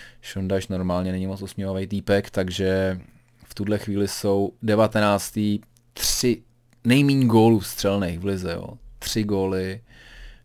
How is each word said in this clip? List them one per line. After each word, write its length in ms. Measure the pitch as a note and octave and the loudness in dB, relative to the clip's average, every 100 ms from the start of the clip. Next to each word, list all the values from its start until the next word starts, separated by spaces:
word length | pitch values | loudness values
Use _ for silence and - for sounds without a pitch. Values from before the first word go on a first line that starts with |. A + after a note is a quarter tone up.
| - - | -20 -20
Sean 260 | - G2 F#2 | -12 -6 -2
Dyche 180 | F#2+ F#2 | -2 -2
normálně 420 | F#2 F#2 F2 F#2 | -4 -2 0 -2
není 140 | F#2 F#2+ | -2 -4
moc 160 | F#2+ | -8
usměvavý 440 | G2 - F#2+ F#2+ G2 | -10 -8 -6 -4 -4
týpek, 440 | G2+ - G2+ - | -4 0 0 0
takže 680 | G2+ F#2 F#2 F#2+ F#2+ F#2+ F#2 - - _ _ | -4 -2 0 0 2 0 -4 -10 -20 _ _
v 100 | - | -18
tuhle 240 | - G2+ G#2 | -8 -4 -2
chvíli 300 | - G2+ G2+ | -2 -2 -2
jsou 440 | - G2+ G2 G2 - | -2 0 2 0 -2
devatenáctý, 1000 | A2 G#2+ G#2+ A2 G#2 G2+ - G#2+ G#2 G#2 - _ _ | 0 4 4 4 2 2 -2 -2 -2 -2 -6 _ _
tři, 500 | - - - B2 A2+ - _ _ _ | -6 -4 0 2 0 -4 _ _ _
nejmíň 420 | A#2 C3+ C#3 C3+ B2 | 2 4 4 4 6
gólů 340 | A2 A2+ A2 | 6 6 6
střelných 580 | G2+ - G2 G2+ F2+ E2+ | 0 -4 0 0 -2 -4
v 60 | |
lize, 280 | F#2+ F#2+ F2 | -4 -4 -4
jo. 160 | E2 - - - - | -8 -10 -14 -20 -14
Tři 260 | - A2+ | -6 -4
góly, 560 | G#2 G2 F#2+ F#2+ F#2+ G#2 - - - - - - | 0 0 0 -2 -4 -8 -14 -20 -20 -20 -20 -20